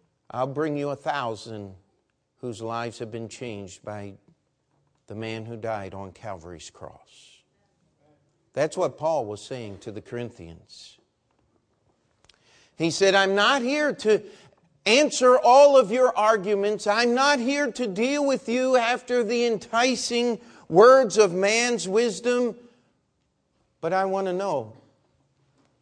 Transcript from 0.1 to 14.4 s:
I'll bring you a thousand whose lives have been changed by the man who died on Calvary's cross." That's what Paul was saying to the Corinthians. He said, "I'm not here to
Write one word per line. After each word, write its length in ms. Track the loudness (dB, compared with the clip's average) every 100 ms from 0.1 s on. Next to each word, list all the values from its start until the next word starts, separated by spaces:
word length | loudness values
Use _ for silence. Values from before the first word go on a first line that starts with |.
| _ _
I'll 160 | -6 -6
bring 300 | -4 -4 -4
you 140 | -6
a 60 | -6
thousand 800 | -6 -4 -4 -8 -12 -14 -14 -18 _ _ _ _ _ _
whose 200 | -12 -10
lives 380 | -8 -8 -8 -10
have 140 | -12
been 160 | -12 -12
changed 540 | -12 -12 -12 -14 -16
by 320 | -16 -14 -14 -18 _ _ _ _ _ _ _ _ _
the 80 |
man 300 | -12 -10 -10
who 100 | -12
died 380 | -12 -8 -8 -10
on 160 | -14 -16
Calvary's 600 | -16 -16 -14 -16 -18 -20
cross." 720 | -20 -20 -20 _ -20 -20 _ _ _ _ _ _ _ _ _ _ _ _
That's 220 | -6 -4 -2
what 220 | -6 -4
Paul 280 | -4 -4 -6
was 140 | -10
saying 380 | -12 -12 -12 -14
to 120 | -14
the 100 | -16
Corinthians. 960 | -14 -12 -12 -14 -20 -20 _ -20 -20 -20 _ _ _ _ _ _ _ _ _ _ _ _ _ _ _ _ _ _
He 140 | -4
said, 240 | 2 4
"I'm 200 | 4 2
not 280 | 2 2 2
here 300 | 0 -2 -2
to 300 | -2 0 0 0 -18